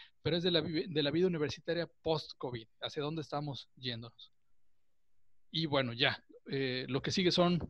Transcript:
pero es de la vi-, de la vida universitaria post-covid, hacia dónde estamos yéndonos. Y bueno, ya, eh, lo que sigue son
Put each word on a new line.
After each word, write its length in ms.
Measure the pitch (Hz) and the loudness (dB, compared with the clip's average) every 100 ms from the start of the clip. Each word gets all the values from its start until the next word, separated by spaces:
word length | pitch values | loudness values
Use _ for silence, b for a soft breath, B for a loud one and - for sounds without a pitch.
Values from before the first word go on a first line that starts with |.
| B _ | B _
pero 140 | 151 170 | -2 0
es 60 | |
de 80 | 180 | 2
la 100 | 170 | 2
vi-, 260 | 160 160 196 | 2 -2 -2
de 160 | 151 | 0
la 80 | 143 | 2
vida 160 | 156 185 | 2 2
universitaria 600 | 165 147 - - 170 160 _ | 2 -2 -2 -4 -2 -4 _
post-covid, 680 | 165 156 - - 139 120 110 _ | 0 0 -2 -8 -8 -8 -10 _
hacia 200 | 120 - | -8 -4
dónde 200 | 147 160 | -4 -4
estamos 480 | 143 147 147 131 - - | -6 -6 -4 -6 -12 -10
yéndonos. 560 | 123 117 117 - - _ _ - - - _ _ _ - - - - | -8 -8 -10 -16 -20 _ _ -20 -20 -20 _ _ _ -20 -20 -20 -8
Y 140 | 156 | -4
bueno, 300 | 160 139 123 | 2 2 2
ya, 280 | 117 139 - - - - | 2 2 2 -8 -18 -6
eh, 340 | 139 135 127 127 | -2 -2 -2 -2
lo 120 | 131 | -2
que 100 | - | 0
sigue 220 | - 180 | 2 4
son 260 | 175 175 175 - | 4 4 2 -2